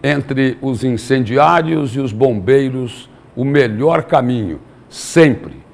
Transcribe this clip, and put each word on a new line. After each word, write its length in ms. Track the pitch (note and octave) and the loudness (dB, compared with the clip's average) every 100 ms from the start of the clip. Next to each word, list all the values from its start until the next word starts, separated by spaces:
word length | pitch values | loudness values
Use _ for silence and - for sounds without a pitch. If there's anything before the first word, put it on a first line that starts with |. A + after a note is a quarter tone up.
entre 560 | C#3+ C#3+ C#3 C3 C3+ B2+ | -2 -4 -4 -2 -2 -2
os 240 | C3+ A#2 | -6 -4
incendiários 1120 | C3 A#2 - C3+ A2+ B2+ D3+ E3+ D#3+ D#3 C#3+ B2+ | -2 -4 0 0 0 2 4 2 0 -2 -4 -4
e 40 | |
os 120 | C3+ | -6
bombeiros, 960 | G#2+ C3+ A2 F#2 C3+ C3+ C3 B2 - - - - | 0 0 0 2 2 2 -4 -8 -10 -20 -20 -18
o 100 | - | -6
melhor 580 | C3 D3 B2 G#2+ D3 E3 | 0 2 2 0 0 0
caminho 580 | - D3 B2 B2 G2 D2 - - - | 0 0 0 -2 -4 -8 -14 -20 -20
sempre 720 | - - E3 D#3 A#2 - - - | -14 -2 4 4 4 -6 -18 -20